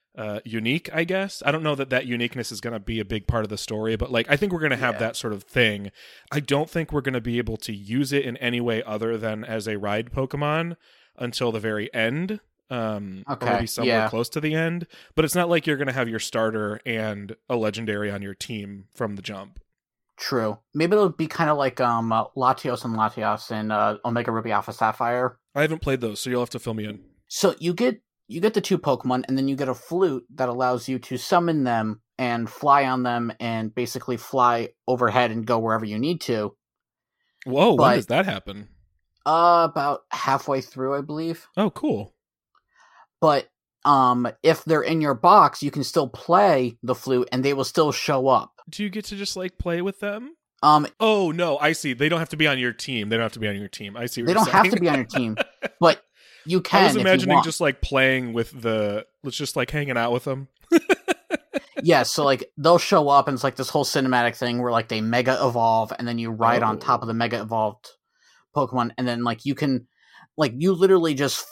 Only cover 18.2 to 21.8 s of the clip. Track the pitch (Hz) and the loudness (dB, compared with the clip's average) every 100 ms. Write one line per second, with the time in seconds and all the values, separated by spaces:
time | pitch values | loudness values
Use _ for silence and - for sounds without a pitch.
18.2 | 98 98 - 113 101 101 95 - 113 101 | -10 -12 -10 -10 -10 -14 -20 -8 -6 -6
19.2 | 92 101 101 - _ _ _ _ _ _ | -12 -14 -16 -20 _ _ _ _ _ _
20.2 | - 131 110 104 _ 147 165 208 196 156 | -4 -2 -2 -6 _ -2 2 4 2 0
21.2 | 160 - 160 151 135 - | -6 0 0 2 0 0